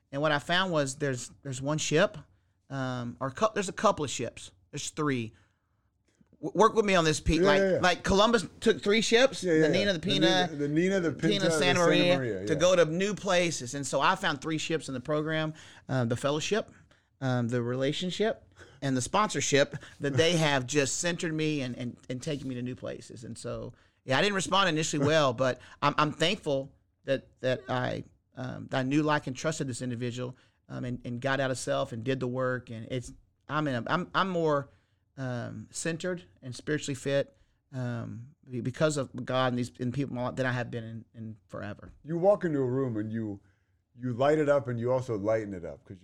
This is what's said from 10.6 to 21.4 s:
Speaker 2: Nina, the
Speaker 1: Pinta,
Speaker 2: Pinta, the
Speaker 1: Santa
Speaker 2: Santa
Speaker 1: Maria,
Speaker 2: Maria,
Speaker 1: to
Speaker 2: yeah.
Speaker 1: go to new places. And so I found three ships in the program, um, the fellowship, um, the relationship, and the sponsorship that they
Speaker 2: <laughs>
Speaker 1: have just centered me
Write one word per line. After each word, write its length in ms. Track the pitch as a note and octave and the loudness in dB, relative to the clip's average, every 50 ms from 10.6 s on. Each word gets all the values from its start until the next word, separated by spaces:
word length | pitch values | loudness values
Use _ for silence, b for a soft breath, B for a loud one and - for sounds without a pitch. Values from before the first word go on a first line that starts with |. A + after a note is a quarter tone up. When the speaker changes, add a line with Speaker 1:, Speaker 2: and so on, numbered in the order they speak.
| D3 C#3+ | -2 0
Speaker 2:
Nina, 320 | D3 D#3+ F3 F#3+ G3 G3 | 2 2 2 4 2 2
the 100 | E3+ D#3+ B2+ | 0 0 -2
Speaker 1:
Pinta, 160 | - D#3 F#3+ | 0 2 2
Speaker 2:
Pinta, 160 | G#3 G3 - | 2 2 2
the 40 | F3 | 2
Speaker 1:
Santa 140 | D#3+ E3 F3+ F3+ F3+ F3+ | 2 4 4 4 4 4
Speaker 2:
Santa 0 | |
Speaker 1:
Maria, 380 | F3 D#3+ E3+ F3 F3 F3 F3+ - | 6 6 6 6 6 4 4 2
Speaker 2:
Maria, 280 | C3 A#2 G2+ F#2 F#2+ | 2 -2 -2 -4 -2
Speaker 1:
to 60 | G#2+ D#3 | -2 0
Speaker 2:
yeah. 40 | C#3+ | 2
Speaker 1:
go 180 | E3 F3+ F#3 | 4 4 6
to 80 | F3 D#3+ | 6 4
new 280 | D#3 D#3+ F3 F#3+ G#3 G3+ | 4 2 0 0 -2 -2
places. 600 | - - G3+ F3+ F3 F3+ E3+ D3 - B2+ A#2+ C#3 | -4 -2 0 2 2 2 0 -2 -4 -8 -8 -8
And 120 | C#3+ C#3 | -6 -6
so 140 | C3 D#3 C#3 | -2 0 2
I 140 | C#3+ E3+ F#3+ | 4 2 2
found 260 | F#3 G3 E3+ D3+ C3+ | 2 0 -2 -2 -2
three 180 | - D#3 D#3+ D3+ | -4 -4 -4 -4
ships 300 | - - E3 D#3 - - | -2 -2 -2 -4 -4 -6
in 60 | C3+ | -8
the 60 | B2 | -8
program, 540 | - - D3+ D3+ D3+ D#3 D#3+ D#3 D#3 D#3 D#3 B B B B B B - | -4 -2 -2 -2 -2 -2 -2 -2 -2 -4 -6 B B B B B B -4
um, 200 | C#3 C3 A#2+ A2+ | -2 0 0 0
the 80 | A#2+ | 0
fellowship, 540 | A#2 - C#3 D3 D#3 - - G3 A3 - - - - - b b b b b _ _ | 0 0 -2 -2 0 -2 0 -2 -2 -2 -4 -12 -20 -20 b b b b b _ _
um, 280 | C3+ C3 B2+ B2 A#2+ A2+ | -4 -2 0 0 0 0
the 120 | B2 B2 A#2 | 0 -2 -2
relationship, 840 | A#2+ B2 C3 C3+ C#3 D3+ - F3+ F#3 E3+ - G3+ A3 - - - _ B B B B B B | -2 -2 -2 -2 -2 -2 -2 -4 -4 -2 0 0 0 -2 -4 -10 _ B B B B B B
and 160 | - C#3 C3 | -4 -2 0
the 60 | B2+ B2+ | 0 -2
sponsorship 720 | - - G3 G#3+ G#3 - D3 B2+ - C#3+ C3+ C#3+ - - C#3 B B B B | 0 0 0 0 2 0 -2 -2 2 4 4 4 4 0 -8 B B B B
that 140 | D3+ C#3+ C#3+ | -4 -2 2
they 200 | D#3+ D#3+ E3 F3 | 4 4 4 4
Speaker 2:
<laughs> 0 | |
Speaker 1:
have 300 | D#3+ D#3+ D3 C#3+ C3+ B2+ | 4 4 4 2 2 0
just 320 | B2 C#3 D3 C#3 - - - | 2 2 2 2 2 0 -2
centered 360 | - F3 E3+ E3+ F#3 E3 D#3 | -2 -2 -2 -2 -4 -4 -2
me 280 | D#3 | 0